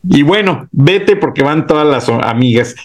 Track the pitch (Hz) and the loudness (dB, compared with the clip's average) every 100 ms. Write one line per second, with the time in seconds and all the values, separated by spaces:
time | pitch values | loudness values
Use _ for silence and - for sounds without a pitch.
0 | 185 143 143 202 196 151 - - 143 190 | 0 2 2 2 0 -4 -6 0 2 2
1 | 196 196 139 - 139 156 156 151 151 131 | 0 0 -2 -2 0 -2 0 0 2 0
2 | 117 117 113 113 127 117 120 - | -2 -2 -2 0 2 0 -2 -8